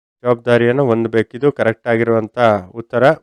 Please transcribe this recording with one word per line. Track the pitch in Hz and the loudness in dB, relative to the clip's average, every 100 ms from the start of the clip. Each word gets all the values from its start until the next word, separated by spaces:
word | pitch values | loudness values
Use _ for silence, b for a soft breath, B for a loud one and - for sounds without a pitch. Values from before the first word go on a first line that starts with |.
| _ _ | _ _
ಜವಾಬ್ದಾರಿಯನ್ನು | 123 120 120 120 120 131 135 | -4 -2 2 2 2 2 0
ಹೊಂದಬೇಕು. | 113 113 113 107 123 | 0 0 -2 -4 -2
ಇದು | 143 | -4
ಕರೆಕ್ಟ್ | - 110 110 123 | -2 -2 -4 -2
ಆಗಿರುವಂತ | 117 117 113 110 - 120 104 92 | -2 0 -2 -4 0 0 0 -4
ಉತ್ತರ. | 117 - 120 131 156 | -16 -8 0 0 0